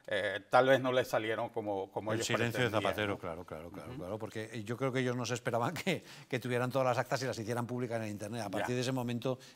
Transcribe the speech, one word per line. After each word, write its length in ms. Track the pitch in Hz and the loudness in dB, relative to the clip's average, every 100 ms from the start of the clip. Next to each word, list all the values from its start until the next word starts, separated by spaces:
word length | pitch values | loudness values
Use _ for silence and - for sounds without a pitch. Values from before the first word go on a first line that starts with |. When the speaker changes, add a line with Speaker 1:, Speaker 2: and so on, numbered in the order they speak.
| - | -4
Speaker 1:
eh, 340 | 104 101 101 - | -2 0 -2 4
tal 160 | 127 131 | 6 8
vez 160 | 131 | 8
no 100 | 127 | 6
les 160 | 127 120 | 2 2
salieron 400 | 127 110 110 117 | 0 0 -2 -2
como, 420 | 120 104 98 98 | -4 -2 -2 -4
como 220 | - 104 | -4 -2
Speaker 2:
El 40 | 113 | 0
Speaker 1:
ellos 80 | 110 | 2
Speaker 2:
silencio 380 | 117 117 110 | 2 2 2
de 40 | 123 | 2
Speaker 1:
pretendían, 140 | 107 | 2
Speaker 2:
Zapatero, 300 | 98 92 104 | 2 2 0
Speaker 1:
¿no? 40 | 95 | 0
Speaker 2:
claro, 280 | 90 82 90 | -4 -8 -8
claro, 240 | 80 85 | -10 -10
claro, 180 | 85 76 | -12 -10
Speaker 1:
Ujú. 60 | 85 | -8
Speaker 2:
claro, 180 | 90 104 | -6 -6
porque, 320 | 107 110 110 | -6 -8 -8
eh, 120 | 120 | -6
yo 120 | 104 117 | -6 -2
creo 160 | 135 | 0
que 80 | 127 | 2
ellos 160 | 127 123 | 0 0
no 80 | |
se 80 | 117 | -2
esperaban 400 | 123 - 120 123 | -2 0 0 0
<laughs> 80 | 180 | 0
que, 220 | - 143 - - - | -2 -2 -4 -18 -4
que 100 | 127 | -4
tuvieran 320 | 123 123 123 | 0 0 2
todas 180 | 135 127 | 2 2
las 100 | 120 | 2
actas 240 | - 135 | 0 -2
y 20 | |
las 140 | 123 113 | -2 -4
hicieran 280 | 107 120 120 | -2 -2 -2
públicas 320 | 123 123 113 | -4 -2 -2
en 60 | 110 | -2
Internet. 340 | 101 104 117 | -6 -6 -6
A 20 | |
Speaker 1:
Ya. 60 | 101 | -4
Speaker 2:
partir 240 | 107 98 | -2 0
de 80 | 123 | 0
ese 100 | 127 | 0
momento 460 | 131 120 120 131 123 - | 0 -2 -2 -2 -4 -6